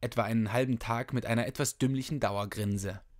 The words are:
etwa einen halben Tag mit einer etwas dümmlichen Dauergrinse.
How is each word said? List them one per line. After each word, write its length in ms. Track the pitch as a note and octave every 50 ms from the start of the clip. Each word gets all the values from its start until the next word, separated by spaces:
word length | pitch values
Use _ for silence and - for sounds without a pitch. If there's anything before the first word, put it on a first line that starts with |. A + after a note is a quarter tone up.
etwa 220 | - A#2+ - A#2 G#2
einen 280 | G#2+ A2+ A2+ A2 G2+
halben 280 | G#2+ B2+ C3 C3 B2 A#2
Tag 340 | - A#2 A#2 A#2 B2+ - C3+
mit 120 | A#2+ -
einer 220 | A2+ A#2 A#2 -
etwas 300 | - - - C#3+ - -
dümmlichen 420 | - C3 C3 C3+ C3+ B2+ - D#3 C3
Dauergrinse. 800 | A2+ G2+ G2+ G2+ G#2 G2+ - G#2+ G#2 G2+ G2+ G2 G2 F#2+ F#2+ F#2+ - - -